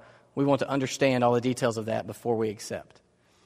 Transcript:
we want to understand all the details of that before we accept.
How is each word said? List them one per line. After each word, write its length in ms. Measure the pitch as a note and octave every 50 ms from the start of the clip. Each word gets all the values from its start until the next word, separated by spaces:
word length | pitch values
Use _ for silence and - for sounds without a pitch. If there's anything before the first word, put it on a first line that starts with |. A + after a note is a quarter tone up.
| - - - _ _ _ _
we 100 | C#3 C#3
want 140 | C#3+ C#3 B2+
to 100 | - -
understand 540 | C3+ C#3 C3 B2+ - - C#3 C3+ C3 B2 B2
all 100 | A#2+ A#2+
the 80 | A#2+
details 360 | A2+ C3 A#2+ - C#3 A#2+ A2
of 100 | A2+ G#2+
that 200 | A2 A2 A#2 -
before 280 | G#2+ G#2+ - - A#2+ A#2
we 140 | A2 A2+ G#2+
accept. 520 | G2+ G2+ - - A2 E2+ C#2 - - _ _ _ _ _ _ _ _ _ _